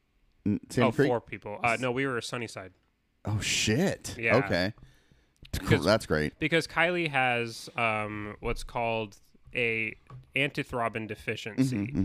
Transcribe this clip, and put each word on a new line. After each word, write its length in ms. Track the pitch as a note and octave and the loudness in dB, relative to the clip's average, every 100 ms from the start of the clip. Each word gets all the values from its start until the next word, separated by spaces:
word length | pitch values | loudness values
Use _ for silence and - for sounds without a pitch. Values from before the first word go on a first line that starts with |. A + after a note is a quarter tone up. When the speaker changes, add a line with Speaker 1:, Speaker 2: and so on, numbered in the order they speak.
| _ _ _ _ G2+ | _ _ _ _ -2
Speaker 1:
In 140 | G2+ - | 0 0
Sand 180 | - B2 | 2 2
Speaker 2:
Oh, 40 | |
Speaker 1:
Creek? 160 | A#2 C3 | 4 4
Speaker 2:
four 140 | A#2 | 2
people. 380 | - G#2 A2+ G2+ | -4 -14 -10 -2
Uh, 140 | A#2+ A2+ | 0 0
no, 120 | B2+ | 0
we 140 | B2 C#3 | 0 -2
were 140 | A#2+ | -2
Sunnyside. 540 | - B2 A2+ - F#2 _ _ _ _ _ | -4 -6 -8 -10 -14 _ _ _ _ _
Speaker 1:
Oh, 160 | - G#2 | -4 -2
shit. 760 | - - - A2+ F#3+ G#2 - - | 0 0 2 4 2 0 -8 -4
Speaker 2:
Yeah. 160 | A2+ A#2 | 2 4
Speaker 1:
Okay. 360 | G2+ F2+ F#2+ - - _ _ _ _ _ - | 4 2 0 -4 -20 _ _ _ _ _ -8
Cool. 140 | - - | -6 2
Speaker 2:
Because 160 | D3+ | 4
Speaker 1:
That's 220 | D2+ G#2+ - | 6 4 4
great. 320 | D2+ D2+ - | 0 0 -2
Speaker 2:
because 300 | D#3 E3 - | 0 0 0
Kylie 420 | - E3+ F3 E3 | 2 2 2 0
has, 600 | C#3 B2+ A#2+ A#2 A2+ - - | 2 2 0 -2 -8 -10 -2
um, 600 | A#2 G#2+ G#2+ G#2 G#2 - | 0 0 -2 -6 -8 -6
what's 240 | A2+ A#2 | -4 -4
called 540 | - B2+ A#2 A2+ A2 - _ - - B2 | -4 -4 -2 -2 -4 -10 _ -20 -10 -2
a 400 | A#2 A2+ A2 - _ B2+ - C3 | 0 0 -4 -8 _ -20 -8 -2
antithrombin 720 | C#3+ - C#3 B2+ A2+ A2 A2 | -2 -2 -6 -2 -2 -2 -6
deficiency. 800 | G#2 - A2 A2+ G2+ C3 A#2 G#2 | -8 -6 -6 -6 0 0 0 -2
Speaker 1:
Mm-hmm, 120 | C#3 | 0